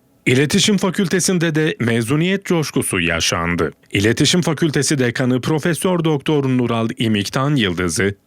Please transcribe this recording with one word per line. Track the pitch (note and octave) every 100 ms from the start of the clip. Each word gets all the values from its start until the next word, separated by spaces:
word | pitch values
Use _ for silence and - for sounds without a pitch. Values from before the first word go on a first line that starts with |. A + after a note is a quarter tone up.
| _ _
İletişim | - B2+ D3 G3+ G#3 G3
Fakültesinde | G3 F#3+ F#3+ F#3+ - F#3 E3+
de | D#3 D#3 -
mezuniyet | A#2+ A#2 A2+ D3+ F3 G3
coşkusu | - E3+ C#3+ C#3 - F#2
yaşandı. | E2+ E2 - G2 E2+ E2+ D2+ - _
İletişim | G#2 G#2 A#2 D3+ F3+
Fakültesi | E3+ D3 E3 C#3+ C3 C#3+
Dekanı | B2 A#2 B2+ B2+
Profesör | B2 D#3 F3 D3+ F#3+ F3+
Doktor | D#3+ C#3+ - D3
Nural | C3+ B2+ A#2 A#2 A2+ -
İmiktan | A2+ G#2 G2+ C#3 C#3
Yıldız'ı | C#3+ G2 F2 F2+ E2 G2 G2+